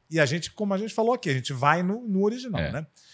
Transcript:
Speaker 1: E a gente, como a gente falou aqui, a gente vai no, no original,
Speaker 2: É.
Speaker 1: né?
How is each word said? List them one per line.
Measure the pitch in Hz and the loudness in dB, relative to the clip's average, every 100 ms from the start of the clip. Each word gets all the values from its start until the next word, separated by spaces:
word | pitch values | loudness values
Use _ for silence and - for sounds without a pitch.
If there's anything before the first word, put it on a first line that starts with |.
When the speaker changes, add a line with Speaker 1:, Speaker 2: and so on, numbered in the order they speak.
| - | -4
Speaker 1:
E | 160 | 2
a | 139 | 2
gente, | 165 - | 0 -6
como | - 202 | -4 -2
a | 190 | -2
gente | 220 | -2
falou | 233 226 | 0 0
aqui, | 247 170 | 2 0
a | |
gente | 131 123 | -2 -2
vai | 131 143 170 | 0 4 4
no, | 180 220 233 | 2 -2 0
no | 190 | 2
original, | 208 247 254 127 | 2 0 -6 -4
Speaker 2:
É. | 78 | -2
Speaker 1:
né? | 135 160 _ - | -4 -8 _ -20